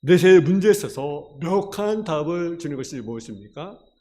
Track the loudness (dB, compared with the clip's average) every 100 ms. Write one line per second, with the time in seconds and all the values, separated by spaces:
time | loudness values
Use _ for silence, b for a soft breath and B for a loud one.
0 | 4 4 8 6 6 2 4 2 0 -8
1 | -8 -8 -12 -10 -2 -2 -2 -4 -4 -4
2 | -4 -4 -2 -4 -4 -6 -8 -8 -10 -10
3 | -10 -12 -12 -18 -18 -16 -16 -16 _ _